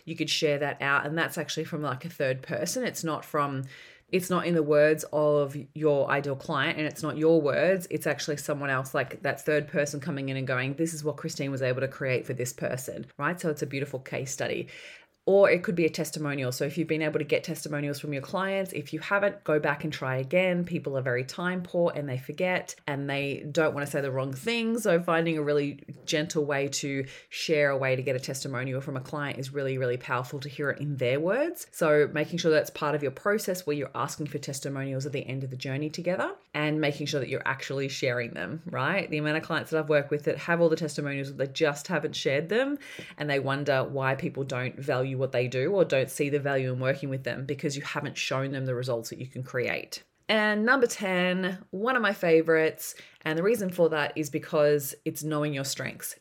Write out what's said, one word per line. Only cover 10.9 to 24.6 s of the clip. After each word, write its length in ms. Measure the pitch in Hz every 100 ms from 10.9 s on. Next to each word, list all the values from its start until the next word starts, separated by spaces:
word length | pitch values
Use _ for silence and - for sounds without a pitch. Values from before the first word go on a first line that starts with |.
is 100 | 156
what 140 | 147 147
Christine 340 | 160 - 139
was 120 | 135
able 180 | 127 127
to 80 | 135
create 380 | - 135 127 -
for 80 |
this 180 | 127 123
person," 540 | - - 127 - - 139 -
right? 240 | 143 180
So 80 | 170
it's 140 | 147
a 40 | 135
beautiful 340 | 135 143 127
case 300 | - - 131
study. 380 | - 120 117 - - - - - _
Or 240 | - 196 196
it 140 | 175
could 140 | 190 175
be 80 |
a 40 | 160
testimonial. 600 | 156 151 156 147 139 127
So 140 | 127
if 120 | 139 175
you've 120 | 160
been 120 | 156
able 200 | 156 156
to 40 |
get 200 | 151 156
testimonials 560 | - 156 151 147 143 139
from 120 | 151
your 100 | 139
clients, 500 | 135 190 190 196 190
if 200 | - 135
you 60 | 156
haven't, 460 | - 202 202 196
go 160 | - 151
back 240 | 151 147
and 80 | 156
try 240 | 147 131 131
again. 480 | 135 180 185 175
People 340 | 175 175 147 135
are 20 |
very 220 | 127 123
time 400 | 131 - 175 180
poor 300 | 175 180 170
and 140 | 151 143
they 100 | 131
forget 560 | 135 147 - 180 - - -
and 200 | 143 139
they 380 | 139 139 135 151
don't 200 | 151 156
wanna 140 | 139 143
say 140 | 147
the 100 | 139
wrong 220 | 131 135
thing. 480 | 135 226 233